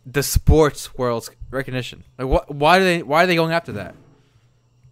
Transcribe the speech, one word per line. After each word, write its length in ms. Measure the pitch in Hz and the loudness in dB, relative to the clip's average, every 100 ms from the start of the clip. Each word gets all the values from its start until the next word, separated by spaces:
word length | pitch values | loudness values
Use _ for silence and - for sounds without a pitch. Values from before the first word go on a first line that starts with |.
| 127 | -8
the 160 | 139 | -4
sports 720 | 135 - - 156 151 - - - | -2 0 4 4 4 0 -10 -6
world's 320 | 123 117 - - - | -4 -4 -8 -16 -12
recognition? 540 | 127 127 127 123 - - - | -10 -8 -8 -8 -14 -18 -10
Like, 100 | 131 | -2
what? 260 | 165 - | -2 -2
Why 240 | 143 147 185 | 0 4 4
do 60 | |
they? 180 | 190 170 | 4 0
Why 220 | 127 151 | 0 2
are 20 | 180 | 2
they 100 | 165 | 2
going 160 | 165 | 0
after 200 | 165 - | -2 -4
that? 220 | 101 90 - _ _ _ _ _ _ _ _ _ | -10 -12 -16 _ _ _ _ _ _ _ _ _